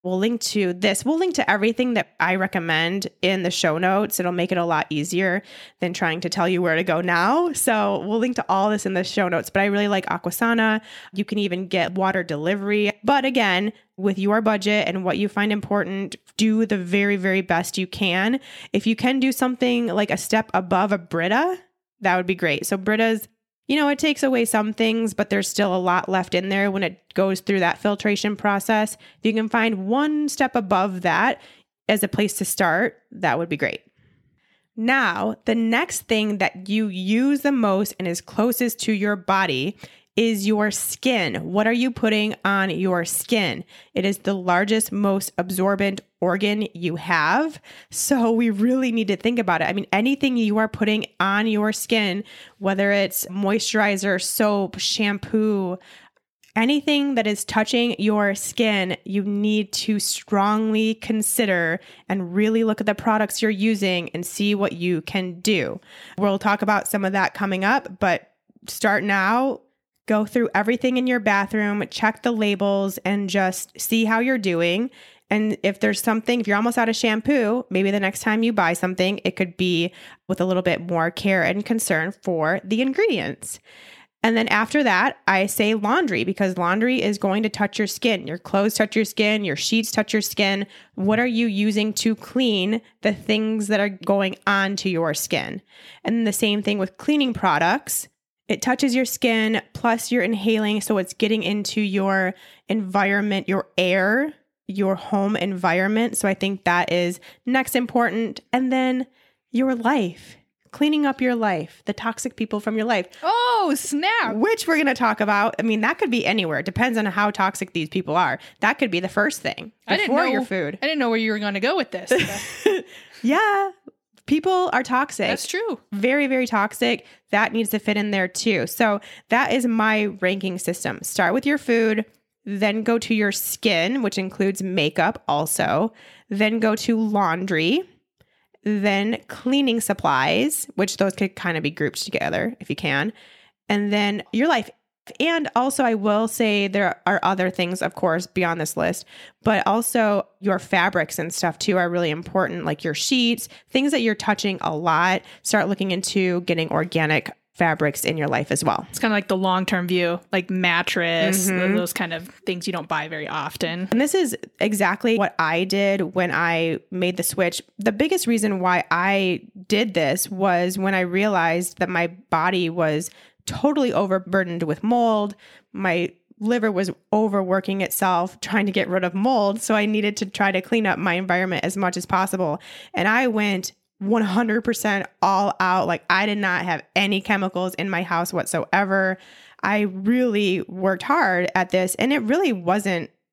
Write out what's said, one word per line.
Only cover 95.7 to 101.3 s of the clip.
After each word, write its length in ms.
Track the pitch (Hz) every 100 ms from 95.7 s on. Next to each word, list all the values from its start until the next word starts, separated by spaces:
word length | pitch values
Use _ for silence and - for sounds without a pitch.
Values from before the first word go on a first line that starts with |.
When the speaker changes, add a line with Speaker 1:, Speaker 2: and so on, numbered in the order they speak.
| - - -
Speaker 1:
And 220 | - 226 226
the 60 |
same 280 | 202 214 208
thing 140 | 202 208
with 220 | 190 -
cleaning 340 | - 302 269
products. 720 | 226 190 147 165 254 - - - _ _ _ -
It 140 | 214
touches 340 | - 254 277
your 120 | 247 247
skin, 560 | - 254 226 220 220 -
plus 400 | - 233 226 -
you're 100 | 240
inhaling, 600 | 190 220 202 220 214 214
so 160 | - 208
it's 160 | 185
getting 280 | - 208